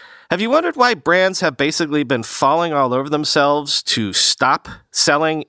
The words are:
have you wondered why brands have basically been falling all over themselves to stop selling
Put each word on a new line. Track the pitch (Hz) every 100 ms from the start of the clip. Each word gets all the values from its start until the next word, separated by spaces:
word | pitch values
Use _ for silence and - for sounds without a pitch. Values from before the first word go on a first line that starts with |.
| - - -
have | 170
you | 220
wondered | 285 339 320
why | 247
brands | 208 143 180 185 190
have | 175 135
basically | 143 156 160 147
been | 135 131
falling | 113 - 139 156 170
all | 147 131
over | 127 139
themselves | 147 151 156 143 147 143 -
to | - - 104
stop | 92 - - 131 151 - - _
selling | - - 147 160 160